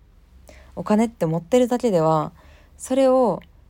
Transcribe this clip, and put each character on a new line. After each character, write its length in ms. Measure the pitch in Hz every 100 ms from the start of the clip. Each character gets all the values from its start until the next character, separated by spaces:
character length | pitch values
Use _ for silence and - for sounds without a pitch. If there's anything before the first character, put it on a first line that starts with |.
| _ _ _ - - - - -
お 80 |
金 220 | 185 214 226
っ 40 |
て 160 | - 165
持 120 | 165
っ 20 |
て 160 | 165 247
る 80 | 247
だ 100 | 240
け 140 | 240
で 100 | 180
は、 300 | 160 160 151 - - - - -
そ 180 | - 262
れ 120 | 262
を 340 | 262 233 180 - -